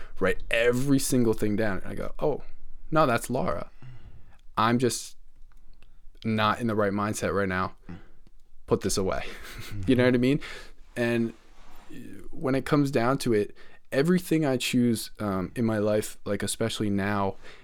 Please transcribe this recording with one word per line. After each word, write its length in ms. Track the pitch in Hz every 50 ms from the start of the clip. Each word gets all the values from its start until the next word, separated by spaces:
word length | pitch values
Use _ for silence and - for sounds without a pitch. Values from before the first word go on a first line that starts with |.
| - - - -
write 180 | 92 95 110 - - -
every 480 | 120 117 117 123 120 123 131 143 139 131
single 340 | 135 - 135 127 120 113 107
thing 220 | - 113 104 104
down, 220 | 101 110 104 95 87
and 80 | -
I 80 | - -
go, 180 | - - - - -
"Oh, 240 | 139 151 127 - - - - - - - - - - -
no, 160 | 156 156 156
that's 220 | 131 117 117 - -
Laura. 400 | 120 135 - - - - - - - - - 127 - - - - - - - - - - - - -
I'm 220 | - 110 117 120 120
just 380 | 131 117 - - - - - - - - - - - - - - - - - - - - - - - - - - -
not 360 | 110 110 107 107 107 104 -
in 60 | 123
the 80 | 113 107
right 180 | 107 104 101
mindset 400 | 98 104 101 107 107 - - 90 82
right 140 | 98 101 95
now. 260 | 92 92 95 - - - - - 85 - - - - - - - - - - - - - -
Put 140 | - - 214
this 140 | - 95 -
away." 280 | 107 95 92 - - - -
<laughs> 560 | - - - - - - - - 110 104 98
You 100 | 131 131
know 80 | 120 123
what 100 | 127 127
I 40 | 123
mean? 220 | 123 131 143 143 - - - - - - - - - - -
And 360 | 120 120 117 120 117 117 113 - - - - - - - - - - - - - - - - - - - -
when 240 | - - 165 131 131
it 100 | 135 131
comes 260 | - 156 147 143 135
down 280 | 139 123 117 123 135 135
to 140 | - 123
it, 220 | 113 104 101 - - - - - - - - -
everything 520 | - 131 151 170 185 180 180 - 160 160 156
I 120 | 139 131
choose, 540 | 120 - - - 123 120 120 113 104 - - - -
um, 320 | 107 104 95 95 90 87 -
in 80 | - 117
my 140 | 113 110 107
life, 400 | 104 107 104 107 104 - - - -
like, 180 | 107 104 101
especially 480 | 104 98 - - 113 110 - - 110 104
now, 460 | 101 98 95 101 104 101 98 98 - - - - - -